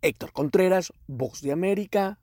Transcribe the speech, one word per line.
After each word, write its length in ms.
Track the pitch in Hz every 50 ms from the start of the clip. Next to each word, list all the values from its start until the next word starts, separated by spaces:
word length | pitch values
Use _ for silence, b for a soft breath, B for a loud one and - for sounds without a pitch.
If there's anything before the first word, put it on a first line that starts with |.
Héctor 320 | - 165 - _ - - _
Contreras, 580 | - 143 147 - 190 185 185 190 185 170 - - _ -
Voz 360 | - 139 120 131 120 - - -
de 100 | 139 139
América 640 | 160 180 190 202 196 208 196 - 208 196 196 202 _